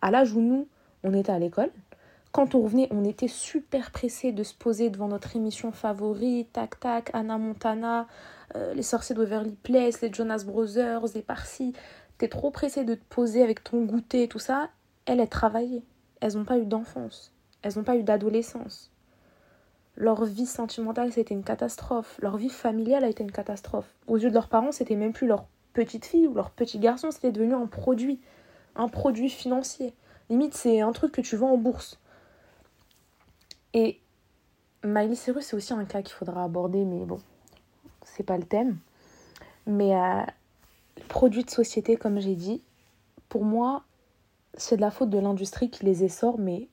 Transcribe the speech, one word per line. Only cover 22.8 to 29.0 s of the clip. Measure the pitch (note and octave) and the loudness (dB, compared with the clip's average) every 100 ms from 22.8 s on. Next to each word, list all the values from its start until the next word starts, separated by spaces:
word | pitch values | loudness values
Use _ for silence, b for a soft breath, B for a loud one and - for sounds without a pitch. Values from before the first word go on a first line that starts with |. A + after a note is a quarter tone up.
| A3+ C#4 | 2 2
a | B3+ | 2
été | A3 | 0
une | G#3 | -6
catastrophe. | G3 G3+ G3+ - G#3+ G#3 _ - | -6 -8 -8 -6 -6 -6 _ -2
Aux | A3+ | 2
yeux | A#3+ | 4
de | |
leurs | A3+ A3+ | 4 4
parents, | A3+ B3+ | 2 2
c'était | C#4+ B3 G#3+ | 0 -2 0
même | G#3+ | -2
plus | A3+ B3+ | 0 2
leur | G3+ - _ _ | 2 -2 _ _
petite | - A3+ A3+ - | -2 -2 -2 0
fille | E4+ D#4+ | 4 4
ou | |
leur | A3 F#3+ | 4 -4
petit | - A#3 G#3+ | -2 -4 2
garçon, | A3+ B3 D#4 | 2 2 -2
c'était | D4+ B3+ | -2 0
devenu | G#3 A3+ | 2 2
un | B3+ A#3 | 2 -2
produit. | - B3+ B3 B3+ C4 B B B B B B | -2 2 2 2 -4 B B B B B B
Un | A3+ | -4
produit | - | 0